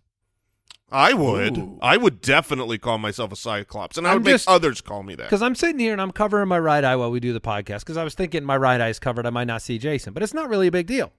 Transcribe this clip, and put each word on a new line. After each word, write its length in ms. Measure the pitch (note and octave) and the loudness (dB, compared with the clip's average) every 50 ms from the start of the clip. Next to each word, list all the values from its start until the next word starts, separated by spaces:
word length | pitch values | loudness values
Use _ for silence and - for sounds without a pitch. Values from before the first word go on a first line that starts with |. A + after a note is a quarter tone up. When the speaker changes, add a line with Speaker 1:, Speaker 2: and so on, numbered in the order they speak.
| _ _ _ _ _ _ _ _ _ _ _ _ _ _ - _ _ - | _ _ _ _ _ _ _ _ _ _ _ _ _ _ -20 _ _ -4
Speaker 1:
I 220 | - C3+ C#3+ G3 C4 | 2 4 4 4 4
would. 440 | A3 D3+ C3 G#2+ G2 G2 G#2+ - - | 4 2 2 2 0 0 -2 -2 -4
Speaker 2:
Ooh. 220 | D3+ F#2 G2 - | -6 -8 -10 -4
Speaker 1:
I 160 | - B2 D3+ G#3+ | 2 2 4 4
would 240 | B3 G#3 C3+ F#2 | 4 2 0 0
definitely 560 | - C3+ C3+ D3+ E3 - D3 C3 B2+ A2+ A#2 G#2+ | 0 2 2 2 2 2 -2 -4 -4 -4 -6 -4
call 220 | - B2 A2+ A2 | -2 -2 -2 -2
myself 320 | G#2+ G#2+ G2+ - A#2 G2+ | -2 -4 -4 -4 -6 -8
a 40 | G2 | -8
Cyclops, 640 | - - A#2+ A2 G#2 G2+ - - G#2 G2 - - D#3+ | -8 -8 -6 -6 -6 -6 -8 -10 -12 -10 -10 -8 -2
and 100 | E3 F3 | 0 2
I 40 | |
Speaker 3:
I'm 60 | F#3+ A3+ | 2 4
Speaker 1:
would 60 | A#3 | 4
make 80 | C#4+ C#4 | 6 4
Speaker 3:
just 120 | A#3+ - - | 4 6 6
Speaker 1:
others 340 | F#3 F3+ D#3+ D#3 A#2+ - | 4 6 6 2 -2 -2
call 200 | - - G2+ G#2 G2 | -8 -10 -10 -10 -10
me 120 | G2 F#2 | -10 -12
that. 140 | - - - | -10 -6 -2
Speaker 3:
'Cause 120 | - G3 | 0 0
I'm 140 | A3 B3 C4 | 2 0 0
sitting 240 | - - E4+ D#4+ C#4 | 0 0 0 0 0
here 120 | A#3+ A3 A3 | -2 -2 -2
and 80 | G3 | -2
I'm 100 | F#3+ F#3+ | -4 -4
covering 360 | F#3 - G#3+ G#3 G3+ G#3 G3+ F#3+ | -2 -2 0 0 2 2 2 2
my 120 | F#3 F3 | 2 2
right 240 | E3 D#3 D3+ D3 C#3 | 2 4 4 4 4
eye 120 | C3 B2+ | 2 2
while 140 | B2+ B2 A#2 | 2 0 0
we 80 | A#2+ B2 | -2 -2
do 140 | A#2+ B2 A#2+ | -2 -2 -4
the 80 | A2+ | -4
podcast 420 | - A#2 G#2+ G#2 G2+ - G#2 G#2 - | -4 -4 -4 -4 -4 -6 -8 -10 -10
'cause 120 | - D#3+ D#3+ | -8 -6 -6
I 60 | E3 | -6
was 100 | D#3 - | -6 -4
thinking 300 | - F#3+ E3+ D3+ E3 C#3+ | -4 -4 -4 -4 -4 -2
my 120 | C#3 C#3 | 0 0
right 240 | C3+ C3+ C3 B2+ B2 | 2 4 4 4 4
eye's 200 | A#2+ A2+ A2+ - | 2 0 -2 -4
covered, 260 | - C3+ A#2+ A#2 A#2 | -4 -4 -4 -2 -4
I 60 | A#2+ | -4
might 160 | A#2+ A#2+ B2 A#2+ | -2 -2 -4 -4
not 140 | A#2 A2+ - | -4 -6 -6
see 140 | - B2 A2 | -6 -8 -6
Jason. 340 | A2+ D3+ D3+ C3+ - - G2 | -4 -4 -4 -4 -6 -6 -8
But 80 | D3+ G3+ | -6 -6
it's 100 | G#3+ - | -4 -4
not 140 | - D#4+ C#4 | -6 -6 -2
really 200 | A3+ G3+ F#3+ F3+ | 0 2 2 2
a 40 | |
big 140 | E3+ F3+ F3 D#3+ | 2 0 -2 -2
deal. 240 | A#3+ C4+ - - _ | -2 -4 -4 -6 _